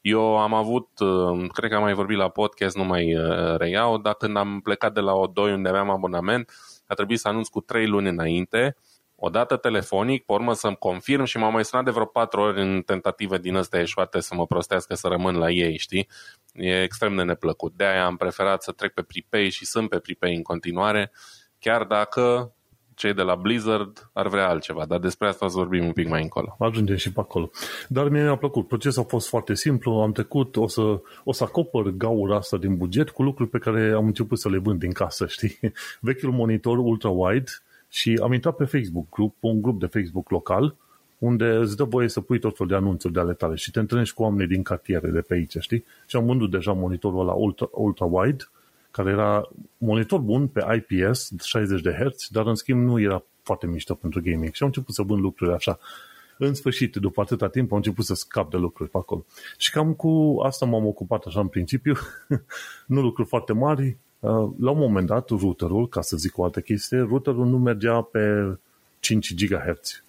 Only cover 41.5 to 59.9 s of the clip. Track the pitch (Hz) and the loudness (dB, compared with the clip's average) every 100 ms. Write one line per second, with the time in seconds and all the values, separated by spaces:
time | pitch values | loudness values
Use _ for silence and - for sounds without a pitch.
41.5 | 113 113 104 135 123 120 110 98 120 110 | 2 2 0 0 2 2 0 -2 0 0
42.5 | - 90 95 98 87 90 87 87 90 85 | -2 0 2 2 0 0 0 0 0 -2
43.5 | 80 - - 107 120 113 - 110 101 92 | -2 -4 -2 0 0 0 0 2 2 2
44.5 | 92 92 90 - 90 87 85 82 90 82 | 0 0 -4 -2 -2 0 -2 0 -2 -2
45.5 | - - 117 - - _ 127 117 131 110 | -6 -4 -4 -4 -20 _ -2 2 2 2
46.5 | 95 92 95 92 90 104 92 90 92 104 | 0 0 0 0 0 -2 0 0 2 0
47.5 | 92 - - 107 95 87 90 104 139 - | 0 -6 0 -2 0 0 2 2 0 -6
48.5 | _ _ _ _ - 98 98 104 104 - | _ _ _ _ -4 0 2 2 2 -2
49.5 | - - _ 113 110 110 190 117 120 143 | -12 -20 _ 0 2 2 0 2 2 2
50.5 | - - 113 107 92 95 127 - 87 - | 0 0 0 0 0 2 0 -4 -8 -4
51.5 | 120 104 95 82 82 131 127 - 107 110 | -2 0 0 0 0 -2 -2 -6 -2 0
52.5 | 110 - 127 123 120 104 92 - _ - | -2 0 2 4 4 4 2 -4 _ -6
53.5 | 98 87 85 - 87 87 80 87 82 80 | -4 -2 -6 -4 -4 -4 -2 -2 -2 -2
54.5 | - 139 131 131 - 98 104 95 - 90 | -2 -2 -2 -6 -4 0 0 0 0 0
55.5 | 87 - 92 - - - - - _ 139 | 0 -2 -4 -8 -20 -20 -20 -20 _ -2
56.5 | 139 135 123 123 - 98 - 101 - 101 | 0 -2 0 -2 0 -2 -2 -2 0 -2
57.5 | 131 120 104 104 98 107 92 - - 85 | 0 0 0 0 -2 -2 -4 -4 -4 -2
58.5 | 87 90 - 78 95 87 87 - - - | 0 -2 -4 -4 -4 -4 -8 -8 -18 -20
59.5 | - - 151 156 | -4 -2 0 0